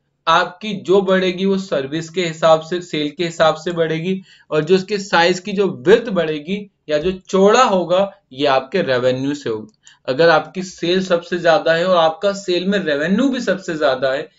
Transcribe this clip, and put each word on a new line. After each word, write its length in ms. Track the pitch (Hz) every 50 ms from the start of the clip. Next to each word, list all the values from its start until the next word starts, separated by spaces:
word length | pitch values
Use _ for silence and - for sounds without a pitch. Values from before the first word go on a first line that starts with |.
| _ _ _ _ -
आपकी 460 | 165 165 175 180 175 - - - 214 202 - 123
जो 180 | 147 185 202 190
बढ़ेगी 420 | 190 190 190 185 185 180 175 190
वो 120 | 196 196 190
सर्विस 500 | 190 - 170 139 135 135 147 165 160 -
के 140 | - 185 180
हिसाब 360 | 165 156 - 165 160 160 160
से, 200 | 156 - 185 175
सेल 300 | 175 - - 151 151 147
के 140 | 143 - 175
हिसाब 300 | 165 165 - 165 156 151
से 180 | 156 - 180 170
बढ़ेगी, 480 | 165 165 160 160 160 160 185 190 190 - _ _ _ _ -
और 140 | 147 156 156
जो 100 | 165 185
इसके 240 | 185 190 - 208 196
साइज 400 | 196 - - - 170 180 180 185
की 120 | - 208 196
जो 140 | 190 202 175 139 123
विड्थ 300 | 123 170 214 - 220 247
बढ़ेगी 480 | 190 170 165 160 156 151 147 170 196 208 208 - _ _ _ -
या 100 | 151 151
जो 140 | 156 185 185 185
चौड़ा 420 | - - - 190 190 202 220 247 262
होगा 460 | 226 196 185 170 160 180 185 202 196 - _ _ _ 135
ये 140 | 131 143 143
आपके 340 | 135 131 131 - - 185 147
रेवेन्यू 520 | 135 127 123 123 127 127 131 135 139 147
से 160 | 143 - 120
होगा। 520 | 110 107 110 - _ _ _ _ _ _ - 131
अगर 200 | 131 139 165 165
आपकी 340 | 160 156 156 - - 190 185
सेल 400 | - - - 170 170 180 190 185
सबसे 340 | - 180 170 - - 185 175
ज्यादा 360 | 160 170 160 147 147 160 165
है 120 | 165 175
और 100 | 185 185
आपका 360 | 170 160 160 - - - 202 196
सेल 320 | 196 - - 180 175 180 196
में 100 | 202 196
रेवेन्यू 500 | 165 156 147 143 151 175 196 226 269 277
भी 120 | 240 240
सबसे 360 | - 208 180 - - - 160
ज्यादा 360 | 151 151 139 127 127 139 131 131
है 160 | 147 156 - _